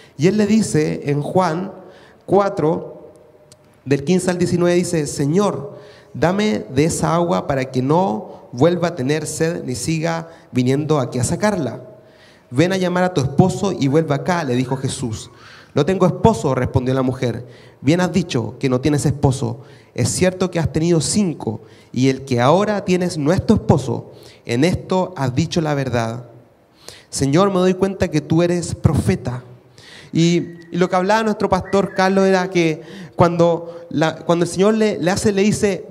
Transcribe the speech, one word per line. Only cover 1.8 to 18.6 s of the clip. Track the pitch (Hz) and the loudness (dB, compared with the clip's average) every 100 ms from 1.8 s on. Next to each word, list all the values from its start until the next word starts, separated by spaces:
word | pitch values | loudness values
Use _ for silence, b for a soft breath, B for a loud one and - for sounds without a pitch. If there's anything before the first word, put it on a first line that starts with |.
| B B B B - | B B B B 0
cuatro, | 190 196 196 156 180 - - - - - _ _ - _ _ 127 | 2 2 0 0 -2 -6 -16 -20 -20 -20 _ _ -20 _ _ -2
del | 139 | 0
quince | 143 180 185 | 2 2 2
al | 175 | 0
diecinueve, | 175 170 175 175 | 0 2 2 2
dice, | 175 165 143 | 0 -2 -2
"Señor, | - 139 180 202 131 - B B B B | -2 0 2 0 -2 -10 B B B B
dame | 123 160 196 214 208 - | -2 0 0 0 -2 -2
de | 131 | 0
esa | 160 160 156 | 0 0 0
agua | 165 175 185 - | 0 0 -2 -2
para | 135 131 | -4 -2
que | 131 | -2
no | 131 165 196 214 - - - | 0 2 0 -4 -8 -18 -14
vuelva | 120 165 175 170 | 2 2 2 -2
a | |
tener | 165 127 151 143 | -2 -2 -2 -4
sed | - 160 175 | -2 -2 -2
ni | 135 | -6
siga | 123 - 160 165 165 165 B B | -6 -4 -2 -2 -4 -8 B B
viniendo | 127 123 139 151 151 | 0 2 0 2 0
aquí | 123 127 | 0 -2
a | |
sacarla. | 117 170 208 196 123 120 - - B B B B B | -4 0 0 0 -4 -8 -14 -20 B B B B B
Ven | 123 175 | 2 2
a | 190 | 2
llamar | 180 180 | 0 2
a | 180 | 2
tu | 165 | 0
esposo | 123 - 185 - 202 | 2 4 4 2 -2
y | 175 135 | 0 2
vuelve | 151 160 | 2 2
acá", | 139 143 175 | -2 -2 -2
le | 143 | 0
dijo | 123 131 135 | -2 -2 -4
Jesús. | 131 - 123 107 - B B B B | -4 -4 -6 -8 -12 B B B B
"No | - | -2
tengo | 165 190 180 | 0 2 2
esposo", | - 226 220 151 | 4 2 2 0
respondió | 127 123 131 127 | -2 0 0 0
la | 131 | 0
mujer. | 127 123 123 113 - B B B | 0 -2 -4 -4 -10 B B B
"Bien | 127 175 | 0 2
has | 180 | 2
dicho | 185 - 127 110 | 0 -2 -4 -4
que | - | -4